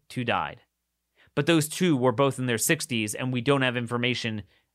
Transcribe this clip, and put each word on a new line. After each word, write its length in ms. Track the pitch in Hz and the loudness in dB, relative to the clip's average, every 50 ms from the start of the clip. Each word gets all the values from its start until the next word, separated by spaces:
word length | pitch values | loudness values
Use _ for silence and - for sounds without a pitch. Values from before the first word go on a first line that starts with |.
| _ _ | _ _
two 140 | - 127 | -8 -6
died. 380 | 120 117 104 90 80 71 - - _ _ _ _ _ _ _ _ _ _ _ _ _ _ _ | -2 0 0 0 0 -4 -8 -14 _ _ _ _ _ _ _ _ _ _ _ _ _ _ _
But 120 | - 147 | -2 2
those 220 | - 170 160 147 151 | 4 4 2 2 0
two 280 | - - 190 180 156 | -2 0 2 2 2
were 160 | 127 123 131 | 4 4 2
both 260 | 117 104 139 139 131 - | 4 4 2 0 0 -2
in 80 | 127 | -2
their 100 | 127 120 | -2 0
sixties, 600 | 110 - - 165 151 - - 123 113 107 104 - | 0 2 0 0 0 0 -4 -2 -2 -2 -2 -4
and 160 | - 127 127 | -6 -4 -2
we 80 | 127 123 | -2 -2
don't 220 | 117 139 139 139 | 2 2 2 2
have 140 | 131 127 120 | 2 0 0
information 680 | 123 120 113 123 120 120 123 120 - - 117 110 107 98 _ _ _ _ _ | -2 -4 -2 -2 0 0 0 0 -2 -4 -6 -6 -6 -10 _ _ _ _ _